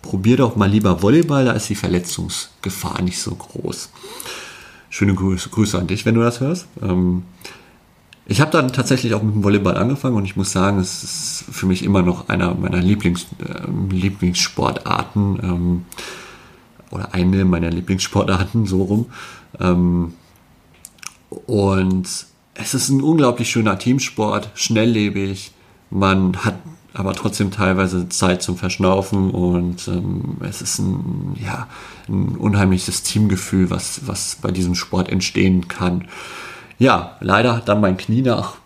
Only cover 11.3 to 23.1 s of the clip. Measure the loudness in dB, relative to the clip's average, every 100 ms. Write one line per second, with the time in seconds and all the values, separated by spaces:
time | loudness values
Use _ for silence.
11.3 | -10 -12 -4 0 0 2 4 2 0 -2
12.3 | 0 0 -2 -2 2 2 2 2 -2 -6
13.3 | -12 -12 -10 -6 -4 -2 0 -2 0 0
14.3 | 0 -2 0 -2 -2 -2 -4 -2 0 0
15.3 | 0 -2 0 0 0 -4 -16 -16 -16 -18
16.3 | -20 -20 -20 _ -20 -12 -10 -6 0 2
17.3 | 4 4 2 0 -2 -2 -2 0 0 2
18.3 | 0 0 0 2 0 2 0 -2 -10 -18
19.3 | -20 -20 -2 2 4 4 2 0 -6 _
20.3 | _ _ _ _ _ -20 _ -18 -18 _
21.3 | -14 -2 2 2 2 2 0 -2 -10 -14
22.3 | _ _ -12 -6 -4 2 2 4